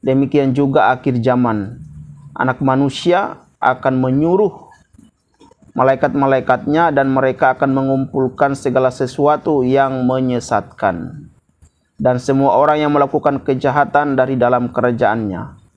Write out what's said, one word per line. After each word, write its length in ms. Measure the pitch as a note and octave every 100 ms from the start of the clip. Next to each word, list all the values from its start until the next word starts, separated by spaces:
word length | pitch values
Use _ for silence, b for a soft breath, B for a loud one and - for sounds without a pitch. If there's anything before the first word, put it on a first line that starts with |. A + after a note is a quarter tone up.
demikian 480 | - C3 C3+ D3 C3+
juga 400 | C3 C#3+ C#3+ A2
akhir 320 | B2+ C#3+ B2
zaman. 560 | A#2 B2 B2 A2 G2 B2 - - - - - -
Anak 240 | C3 B2+
Manusia 800 | C3+ C3 C#3 - F3 F3 G3+ - _ _
akan 340 | - B2+ C3+ C3
menyuruh 560 | B2+ C3 D#3+ F#3 G#3 - - - _ _ - _ _ _ - _ _
malaikat-malaikatnya, 1200 | - C3 C3+ C#3+ C3 C#3 C3+ B2 C#3 - D3+ E3+
dan 240 | C#3+ C3+ C3
mereka 400 | C3 C3 C#3 C3
akan 240 | C#3 C3+
mengumpulkan 720 | C3+ C3+ C3+ C#3 C3 B2+ C#3+
segala 400 | C#3 C#3+ B2+ C3
sesuatu 720 | B2 B2+ B2+ D3 D3+ D#3 D3
yang 400 | B2+ C3+ C3+ C3
menyesatkan 1300 | B2+ C3 C3 B2 - A2 G2 - G#2 F2 - - - _ _ _ _ _ _ _
dan 200 | B2 B2
semua 400 | B2 C3+ C#3 A#2
orang 220 | D3 D3+
yang 100 | D3+
melakukan 480 | D3 C#3 D3 D3 C#3
kejahatan 800 | - C3 C3+ C3+ C#3+ C#3+ D3 C3+
dari 160 | C3 C3
dalam 320 | A#2+ B2 A#2+
kerajaannya. 880 | B2 B2 A#2+ A2+ A2+ G#2+ F2+ G#2+ - _